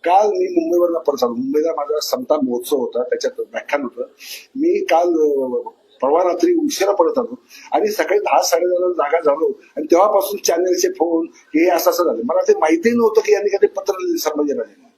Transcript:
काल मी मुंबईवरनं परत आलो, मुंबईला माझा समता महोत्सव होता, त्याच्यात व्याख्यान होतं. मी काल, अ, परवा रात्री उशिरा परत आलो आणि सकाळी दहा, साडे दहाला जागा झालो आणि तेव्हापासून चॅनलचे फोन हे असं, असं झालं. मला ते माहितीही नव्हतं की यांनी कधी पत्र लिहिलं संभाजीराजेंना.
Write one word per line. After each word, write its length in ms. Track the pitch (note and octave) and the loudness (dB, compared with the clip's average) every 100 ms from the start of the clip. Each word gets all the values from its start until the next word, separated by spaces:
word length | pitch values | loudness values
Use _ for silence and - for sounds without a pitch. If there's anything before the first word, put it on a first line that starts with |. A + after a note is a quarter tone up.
काल 220 | E3 F#3 G#3+ | 4 2 2
मी 220 | F#3 F3+ | 0 0
मुंबईवरनं 500 | E3+ D#3+ F3 F3 E3 | 0 0 0 2 0
परत 260 | - C#3 | -4 -2
आलो, 100 | A#2+ | -2
मुंबईला 380 | A#2+ C3 D3 E3 | -2 -2 -2 -2
माझा 280 | D3+ D3 - | -4 -4 -4
समता 340 | - B2+ - | -4 -6 -2
महोत्सव 420 | D3+ C3 A#2+ - C#3+ | -2 0 -4 -2 -4
होता, 260 | A#2+ A#2 | -2 -4
त्याच्यात 380 | B2+ - - - | -4 -4 -4 -6
व्याख्यान 420 | A2+ - - C#3+ | -10 -10 -4 -4
होतं. 200 | - A#2+ B2 _ - - - C3 | -4 -10 -14 _ -18 -18 -14 -4
मी 280 | D#3+ G3+ | -2 0
काल, 240 | F#3+ E3 F3 | 0 2 2
अ, 600 | E3 D3+ C#3 B2+ A#2+ - _ _ _ | 2 2 0 -2 -4 -8 _ _ _
परवा 220 | C3 D#3+ | 0 2
रात्री 300 | F3+ - E3 | 2 2 2
उशिरा 380 | E3+ D3+ - G3 | 2 0 -2 -2
परत 260 | - D#3+ - | 2 2 2
आलो 160 | A#2 B3 _ - - | -4 -10 _ -20 -4
आणि 140 | D3 G#3 | -2 -2
सकाळी 340 | G#3 D#3+ G3+ | -2 0 0
दहा, 220 | - C#3 | 2 2
साडे 240 | F3 E3+ F3+ | 2 0 0
दहाला 260 | F3+ F3+ | 0 -2
जागा 280 | E3+ C#3+ E3 | -2 0 2
झालो 400 | D#3 C#3+ D#3 C3 - - | 2 0 -2 -4 -12 -10
आणि 100 | D3+ | 2
तेव्हापासून 460 | E3+ G#3 G3+ G3 G3+ | 4 6 4 0 -2
चॅनलचे 500 | - E3+ F#3 F3+ F3+ | -2 0 0 2 0
फोन 340 | - E3+ E3 E3 | 0 -2 0 -4
हे 380 | - _ D3+ F3 | -12 _ 2 2
असं, 200 | E3+ F3 | 4 0
असं 140 | E3+ | 2
झालं. 180 | E3 A#2 | 0 -2
मला 180 | - - - | -2 0 2
ते 100 | G#3+ | 2
माहितीही 360 | D#3 E4 A3+ A#3+ | 2 2 2 2
नव्हतं 240 | A3+ G#3+ | 2 2
की 120 | G#3+ | 2
यांनी 160 | G#3 G#3 | 0 0
कधी 180 | F#3+ G#3 | 0 0
पत्र 280 | - F#3+ | 0 -6
लिहिलं 240 | F#3+ F3+ E3 | -4 -4 -2
संभाजीराजेंना. 680 | D#3 D3 D3 B2 G#2+ F#2+ _ | -4 -2 -2 -4 -8 _ _